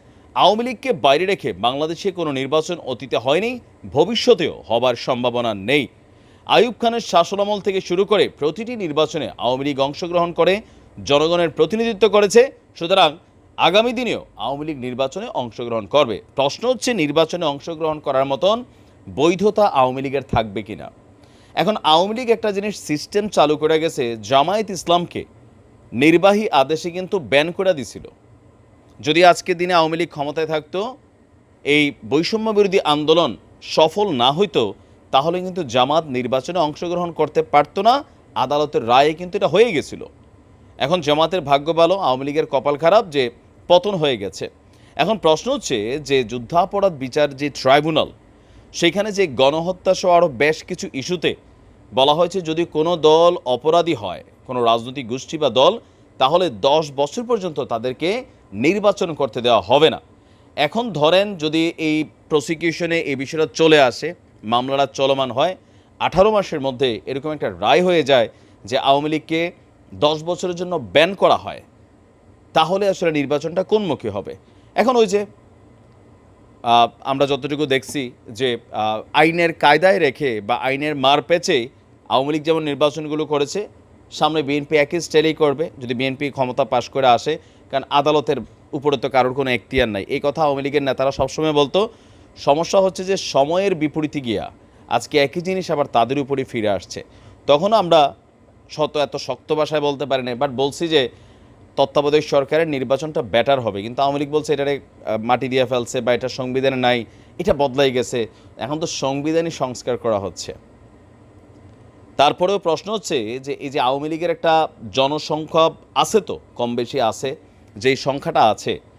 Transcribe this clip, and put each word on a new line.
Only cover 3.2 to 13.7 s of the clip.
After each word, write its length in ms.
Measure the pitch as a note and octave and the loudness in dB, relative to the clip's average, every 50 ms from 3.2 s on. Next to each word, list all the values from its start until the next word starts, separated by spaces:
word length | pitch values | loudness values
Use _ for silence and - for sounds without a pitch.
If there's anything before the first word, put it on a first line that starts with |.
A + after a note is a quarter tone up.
| A2+ C3 D3 F3+ G#3+ A#3+ B3+ A#3+ - - - _ - F#2+ | 0 0 0 0 0 -2 -6 -8 -12 -20 -20 _ -16 -4
ভবিষ্যতেও 720 | G2+ C#3+ E3 G3+ A#3+ A3+ - B3 A3 E3 D#3+ G#2 C2+ A1+ - | 0 2 2 2 0 2 4 4 4 4 2 -2 -4 -8 -4
হবার 280 | - A2 A#2 B2+ B2+ A#2+ | -2 0 2 2 2 0
সম্ভাবনা 580 | - - D#3 C3 A#2+ B2+ B2 A#2 A#2+ A#2 A2+ G#2 | 0 -2 -4 -2 0 0 0 0 0 -2 -2 -4
নেই। 340 | G2 F#2+ A2+ C#3+ D3+ A#2+ - - _ _ _ _ _ - - - _ _ | -4 -2 0 0 0 0 -2 -8 _ _ _ _ _ -20 -20 -20 _ _
আইয়ুব 280 | - C#3+ E3 A3 B3 G#3+ - | 2 4 4 4 2 0 -2
খানের 180 | A#3+ A3+ A#3 A#3 | -2 -2 -2 -2
শাসনামল 600 | A3+ - F#3+ E3+ E3+ - - G3+ G3+ G3+ G#3 G3+ | -4 2 2 2 2 2 0 -2 -2 -2 -2 -4
থেকে 220 | - G#3 F#3+ F#3 | -4 -4 -4 -4
শুরু 240 | - - F3 F#3 G#3 | -4 -2 -2 -2 0
করে 240 | - G#3+ F#3 C#3 G2+ | 2 2 2 2 0
প্রতিটি 460 | - - C#3+ D#3+ D#3+ G#3 A3+ A#3 B3 | 0 -2 -4 -4 -2 -4 -8 -8 -8
নির্বাচনে 540 | A3 F#3+ D#3 C#3+ D3+ D#3 D3 - D#3 B2 F#2+ - | -6 -6 -2 0 0 0 0 -2 -4 -6 -6 -6
আওয়ামী 280 | - G#2 A#2+ C3 C3 C#3 | -4 -2 -2 -2 -2 -2
লীগ 140 | D3 C#3+ B2+ | -4 -2 -2
অংশগ্রহণ 540 | C3+ C#3+ C#3+ - F#3 E3+ F3 F3 E3+ F3 E3 | -2 -2 -4 -8 -8 -2 0 0 0 0 0
করে 280 | - E3 F3 F#3+ G#3+ - - - - - - _ G#2 F#2+ | 0 2 2 2 0 -4 -10 -20 -20 -20 -20 _ -12 0
জনগণের 440 | A2 C#3+ D3 D3+ E3 F3 F3 E3+ D#3 | 2 2 2 4 2 2 0 0 0
প্রতিনিধিত্ব 600 | C3 - D#3+ D#3+ A3 A3+ A3+ A#3 A3 F#3+ A3+ G3+ | 0 0 0 0 0 -2 -2 -2 2 2 2 4
করেছে, 420 | G3 G#3 G#3 F#3+ - A#3 C4 C#4+ - _ _ _ _ | 6 4 4 6 6 6 6 6 0 _ _ _ _
সুতরাং 420 | - E3+ E3+ F#3+ F#3+ E3+ D3+ D3 F3+ _ _ _ _ _ _ _ | -10 -2 2 4 4 4 4 2 -4 _ _ _ _ _ _ _
আগামী 360 | - C3 E3 | 2 2 4